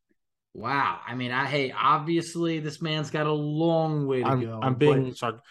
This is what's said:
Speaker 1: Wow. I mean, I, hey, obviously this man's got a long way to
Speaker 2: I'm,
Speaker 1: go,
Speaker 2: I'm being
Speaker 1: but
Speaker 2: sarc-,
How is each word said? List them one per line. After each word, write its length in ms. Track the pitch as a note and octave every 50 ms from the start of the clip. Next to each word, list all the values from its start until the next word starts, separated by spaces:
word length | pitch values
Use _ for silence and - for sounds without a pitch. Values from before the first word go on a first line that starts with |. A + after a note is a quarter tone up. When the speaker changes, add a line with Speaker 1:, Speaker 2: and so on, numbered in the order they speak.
| _ _ _ _ _ _ _ _ _ _ -
Speaker 1:
Wow. 460 | F2+ G#2 A#2+ C#3 C#3+ B2+ F#2+ F2 - -
I 100 | A2+ B2
mean, 160 | B2+ B2+ A#2+ B2
I, 120 | C3 C#3+
hey, 260 | C3+ C#3+ C#3+ C3+ B2+ G#2
obviously 880 | G#2 A2 C3+ D3+ D#3 D3 D#3+ E3+ E3 D#3+ E3 - E3+ E3+ E3 E3 D#3+
this 200 | D3 D3+ C#3+ -
man's 300 | E3+ D#3 D#3 D#3 D3+ -
got 160 | - D#3 D3+
a 60 | D3+ D3+
long 720 | D3+ D3 D3 D3+ D#3 E3 E3 E3 D#3+ D#3+ D#3 D3+ D3+ C#3+
way 160 | C3+ C3+ B2+ B2
to 60 | C3
Speaker 2:
I'm, 120 | C3+ B2+
Speaker 1:
go, 200 | A#2 A2+ A2+ A2+ B2
Speaker 2:
I'm 140 | C3 C3
being 280 | B2+ D3 D3 C#3+ C3+ C3+
Speaker 1:
but 80 | B2+ B2+
Speaker 2:
sarc-, 260 | - - A#2 A2 - - -